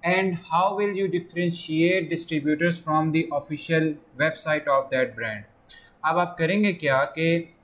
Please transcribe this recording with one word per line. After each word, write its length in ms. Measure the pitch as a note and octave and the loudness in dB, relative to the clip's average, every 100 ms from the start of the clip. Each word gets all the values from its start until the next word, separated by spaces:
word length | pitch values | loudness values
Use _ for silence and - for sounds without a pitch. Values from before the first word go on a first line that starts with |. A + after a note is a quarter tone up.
And 340 | E3 F#3 F#3+ E3+ - | 0 0 0 -2 -2
how 180 | E3 F#3+ G3+ | 2 2 2
will 180 | G#3 F#3+ | -2 0
you 120 | G3 | 0
differentiate 1000 | E3+ E3+ E3+ F3 E3+ - D#3 E3+ F#3 D#3+ | -2 -4 -2 -2 -2 -4 2 4 2 0
distributors 680 | E3 - D#3 D3 D3+ E3+ E3+ | -6 -4 -2 0 2 0 0
from 300 | - D#3 D#3+ | 0 0 2
the 100 | D#3 E3 | 0 0
official 540 | C#3+ - D3 - E3 D#3+ D3+ - B2 | -4 -6 -10 -2 0 0 -2 -12 -2
website 500 | D#3 D#3 E3 D3+ D3+ | -2 -2 -2 -2 2
of 200 | C#3 C#3 | 0 2
that 240 | C3 B2+ A2 | -2 -2 -4
brand? 280 | A2+ G#2 G#2 _ _ - - _ | -8 -8 -14 _ _ -20 -20 _
अब 140 | D#3 E3 | 0 0
आप 160 | F3 E3+ | 0 0
करेंगे 340 | D#3+ G3+ G#3 | 0 2 2
क्या 280 | F3 D3 C3+ C#3+ D#3+ | 2 2 2 2 0
कि 340 | E3 E3+ E3 _ | 2 2 -2 _